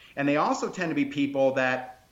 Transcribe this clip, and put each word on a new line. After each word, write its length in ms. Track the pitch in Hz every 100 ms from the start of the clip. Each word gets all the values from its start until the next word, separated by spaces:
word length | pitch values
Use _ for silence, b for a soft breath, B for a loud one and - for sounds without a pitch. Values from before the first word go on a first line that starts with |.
| b b
And 120 | 143
they 80 | 147
also 320 | 202 269 214
tend 220 | 185 170
to 40 |
be 120 | 143 139
people 460 | 147 143 139 135
that 420 | 131 127 127 - - _